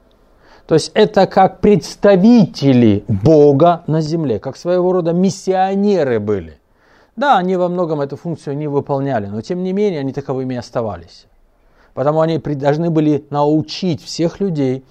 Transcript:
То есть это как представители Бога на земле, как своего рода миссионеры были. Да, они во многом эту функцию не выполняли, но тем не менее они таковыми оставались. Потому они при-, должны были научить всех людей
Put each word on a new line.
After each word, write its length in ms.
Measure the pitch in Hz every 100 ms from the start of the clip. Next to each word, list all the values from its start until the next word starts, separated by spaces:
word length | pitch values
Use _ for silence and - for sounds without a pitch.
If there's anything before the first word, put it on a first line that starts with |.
| _ _ _ _ _ _ -
То 60 |
есть 180 | 160 - -
это 320 | 214 196 190
как 340 | 202 185 -
представители 1400 | 214 185 - - 202 190 220 240 156 - 139 123 113 101 -
Бога 760 | 98 127 151 147 139 170 170 143
на 160 | 160
земле, 380 | 151 165 143 104
как 180 | 135 -
своего 340 | 175 180 180
рода 220 | 180 165
миссионеры 1040 | 175 190 - 190 190 190 196 208 185 135 113
были. 400 | 104 101 82 73 _ _ _ _ _ 226
Да, 220 | 285 202
они 180 | 180 185
во 140 | 180
многом 320 | 180 165 151
эту 160 | 139 143
функцию 400 | 170 151 151 143
не 100 | 151
выполняли, 600 | 143 - 139 139 117 101
но 140 | 107
тем 220 | - 180
не 80 | 185
менее 300 | 196 208 156
они 100 | 135
таковыми 460 | 135 139 131 131 127
оставались. 720 | - 131 110 85 85 - _ _ _ _ _ _ _
Потому 260 | 135 143 156
они 200 | 160 156
при-, 160 | 156 143
должны 340 | 143 147 170
были 360 | 160 151 147 -
научить 760 | 143 147 156 151 - 185 147
всех 380 | - - 165 -
людей 420 | 196 147 131 131 _